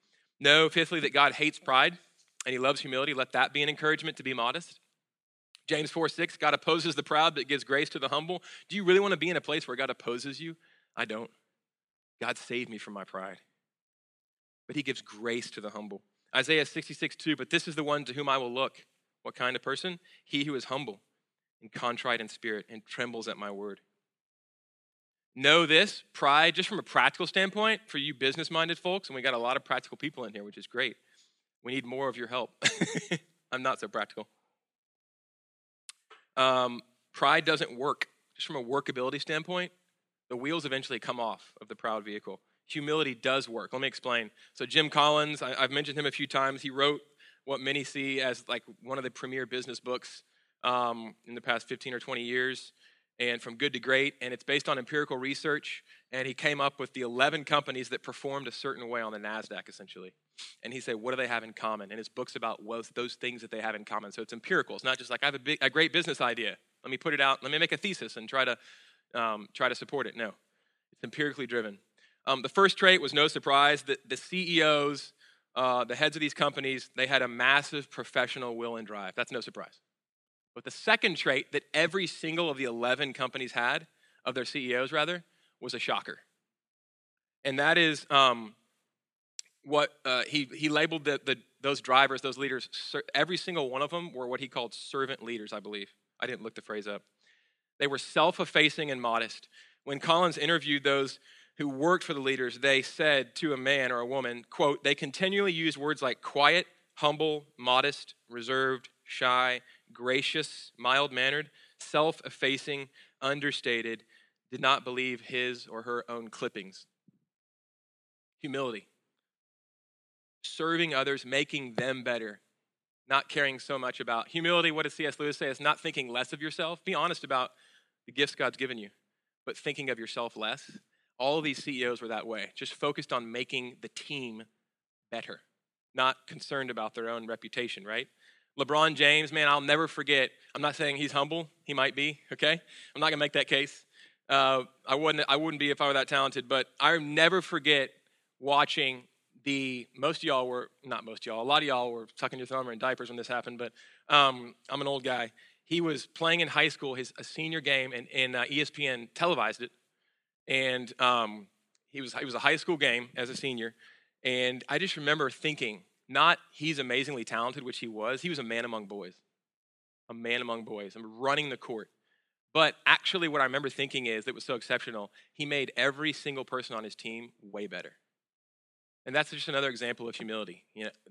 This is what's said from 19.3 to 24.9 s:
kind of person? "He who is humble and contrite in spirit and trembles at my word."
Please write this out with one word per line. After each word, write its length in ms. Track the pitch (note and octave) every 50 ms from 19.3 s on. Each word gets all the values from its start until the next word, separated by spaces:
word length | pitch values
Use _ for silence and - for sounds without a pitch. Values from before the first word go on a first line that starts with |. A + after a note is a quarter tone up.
| -
kind 180 | - C3 B2 B2+
of 80 | A#2+
person? 380 | - C3 C#3 C3+ - F#3 F3 E3+ _ _ - _ _
"He 180 | - - C#3+
who 140 | C#3+ D3+ C#3+
is 80 | B2+ A2
humble 360 | - C3 C#3+ C#3+ A2+ G2 G2 _ _ _ _ _ _ _ _ _ _ _ _
and 80 | A2+ G#2+
contrite 500 | - - B2 A#2+ A#2+ A2+ - B2+ A#2+ A2+
in 80 | A2 G#2
spirit 380 | - - - A2+ G#2+ G#2 F#2+ -
and 160 | A2+ A2 -
trembles 440 | - - - B2 B2 A#2 A2+ G#2+ A2+
at 80 | G2
my 160 | F#2 G#2 G2+
word." 280 | G2+ G2 G2+ G#2 G2 - _ _ _ _ _ _ _ _ _ _ _ _ _ _ _ _ _ _ _ _ _ _